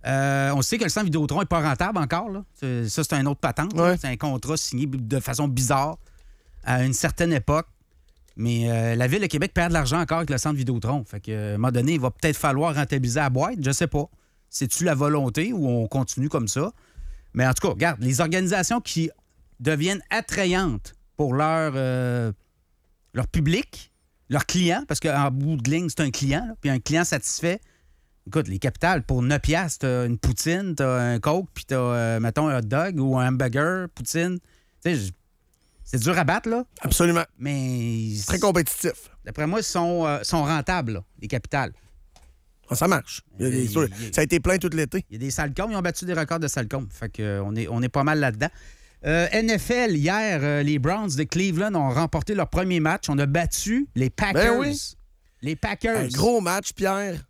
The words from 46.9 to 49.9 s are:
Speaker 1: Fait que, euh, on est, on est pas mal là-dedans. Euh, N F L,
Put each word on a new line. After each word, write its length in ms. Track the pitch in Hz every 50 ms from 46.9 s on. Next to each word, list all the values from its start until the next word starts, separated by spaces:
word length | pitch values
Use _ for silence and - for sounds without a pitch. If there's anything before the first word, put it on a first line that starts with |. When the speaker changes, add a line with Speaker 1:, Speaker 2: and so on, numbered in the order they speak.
Speaker 1:
Fait 180 | - - - 110
que, 140 | - - 107
euh, 200 | 104 101 98 98
on 100 | 101 107
est, 140 | 113 117 78
on 120 | 113 117
est 80 | 123 127
pas 140 | - 143 139
mal 160 | 147 156 156
là-dedans. 300 | 143 131 110 107 135 165 - - - - - _ - - _ _ -
Euh, 240 | 147 156 170 170 -
N 260 | - 214 226 226 226
F 140 | 196 - -
L, 260 | 240 247 247 226